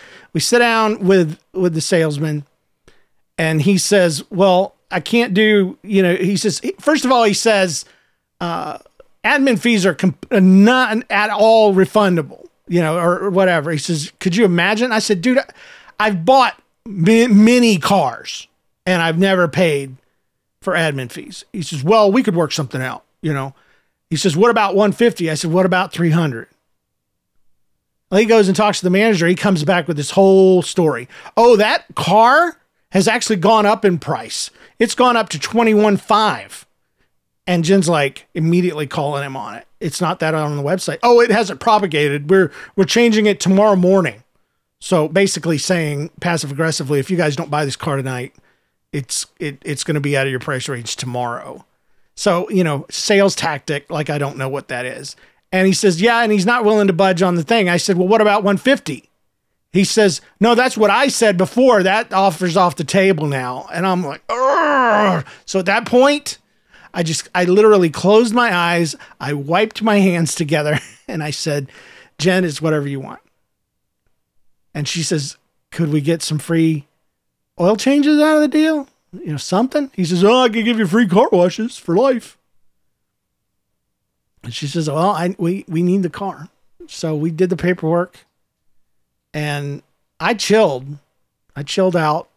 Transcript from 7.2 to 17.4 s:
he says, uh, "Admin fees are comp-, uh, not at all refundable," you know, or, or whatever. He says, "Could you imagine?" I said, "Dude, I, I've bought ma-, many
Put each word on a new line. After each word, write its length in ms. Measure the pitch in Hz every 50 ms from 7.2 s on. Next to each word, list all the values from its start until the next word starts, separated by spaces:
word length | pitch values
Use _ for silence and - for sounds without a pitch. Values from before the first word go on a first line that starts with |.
| 226
he 100 | 208 196
says, 500 | - - 226 214 196 190 180 143 - - - _ _ _ _ _ _ _ _ _ _
uh, 380 | 175 170 170 175 151 156 - - - _ _ - _ _ _ _ -
"Admin 360 | 220 285 285 269 269 233 156
fees 260 | - 240 226 202 175
are 100 | 190 160
comp-, 320 | - 190 185 - - - -
uh, 80 | 254 196
not 580 | 185 185 190 196 202 233 254 254 254 214 220 226 - -
at 200 | 208 202 208 220
all 440 | 202 202 214 220 226 220 214 202 190
refundable," 760 | 190 185 - - 214 202 185 180 165 139 135 - - - - _ _ _
you 140 | - 170 175
know, 160 | 165 156 160
or, 260 | 180 165 175 180 - 185
or 60 | 202
whatever. 420 | 175 190 190 185 170 160 139 170
He 60 | 156
says, 360 | 143 - - 165 147 151 - - _
"Could 160 | - 190 170
you 100 | 226 233
imagine?" 460 | 185 170 170 175 196 220 214 247 254
I 80 | 220 220
said, 220 | - - 208 170
"Dude, 180 | 170 254 247 269
I, 60 | - - - _ - - - - - - _ -
I've 240 | 214 220 202 170 160
bought 380 | 240 262 269 247 208 - - _ _ _ _ _
ma-, 420 | 233 196 180 165 208 226 226 240
many 500 | 254 202 208